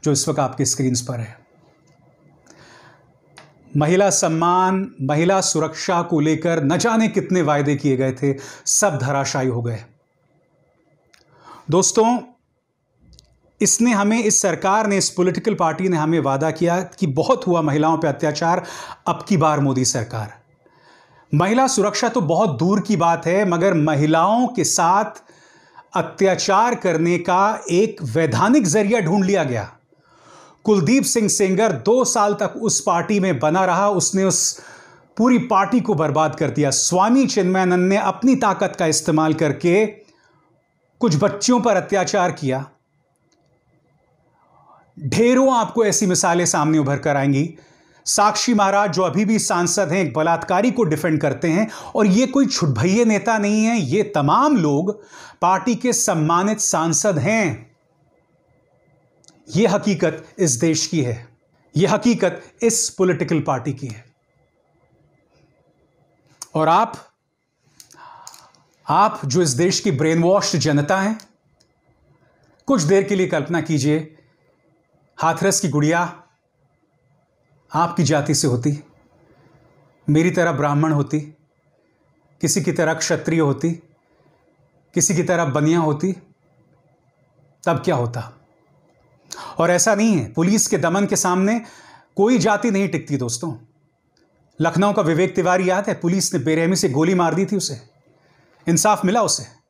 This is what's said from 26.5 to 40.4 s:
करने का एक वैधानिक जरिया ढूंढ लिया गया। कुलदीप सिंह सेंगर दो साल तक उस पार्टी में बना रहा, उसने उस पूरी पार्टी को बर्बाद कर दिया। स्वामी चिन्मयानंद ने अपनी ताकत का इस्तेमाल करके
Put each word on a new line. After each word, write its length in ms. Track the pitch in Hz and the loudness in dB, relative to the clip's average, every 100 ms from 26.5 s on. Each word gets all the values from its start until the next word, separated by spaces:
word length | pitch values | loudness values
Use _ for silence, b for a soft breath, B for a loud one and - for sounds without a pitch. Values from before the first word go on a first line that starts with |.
| 196 233 | 2 2
करने 440 | 240 190 160 170 175 | 0 0 0 0 0
का 420 | 170 180 202 220 - | 0 2 2 -2 -2
एक 320 | 170 214 - | 0 0 -2
वैधानिक 640 | 143 123 160 113 196 285 208 | -4 -2 0 0 2 4 4
जरिया 340 | 220 202 233 | 2 2 0
ढूंढ 240 | 165 202 | 0 0
लिया 200 | 190 196 | 2 0
गया। 320 | 147 120 95 - _ _ b b b b b b | 0 -4 -6 -14 _ _ b b b b b b
कुलदीप 400 | - 208 151 262 | 0 2 4 2
सिंह 240 | - 240 214 | 2 0 0
सेंगर 440 | - 196 185 226 | 0 0 2 0
दो 320 | 151 113 247 | 0 0 2
साल 300 | 254 247 208 | 2 2 0
तक 200 | 208 196 - | 0 -4 -4
उस 240 | 226 - | -2 -2
पार्टी 400 | - 170 170 208 | 0 -2 0 0
में 180 | 190 143 | 0 0
बना 260 | 151 175 | 0 2
रहा, 240 | 185 175 202 | 2 2 0
उसने 360 | 190 - 190 | 0 -2 0
उस 360 | 190 170 - - B B B B B - | 0 0 -4 -6 B B B B B 0
पूरी 220 | 233 247 | 2 2
पार्टी 420 | - 196 196 247 | 2 0 2 0
को 140 | 202 | 0
बर्बाद 400 | 175 156 139 156 | 0 0 0 0
कर 160 | 151 147 | 0 -4
दिया। 200 | 123 147 | 0 0
स्वामी 560 | - - 180 202 254 247 | 0 0 2 2 4 2
चिन्मयानंद 640 | - 180 190 180 180 180 | 0 0 0 2 2 2
ने 80 | 196 | 0
अपनी 400 | 208 190 247 262 | -2 0 2 2
ताकत 400 | 214 185 190 - | 2 0 -4 -2
का 80 | 165 | -2
इस्तेमाल 480 | 151 - 156 156 | 0 0 2 2
करके 520 | 156 160 139 175 180 214 - b b b b | 0 0 0 2 2 0 -4 b b b b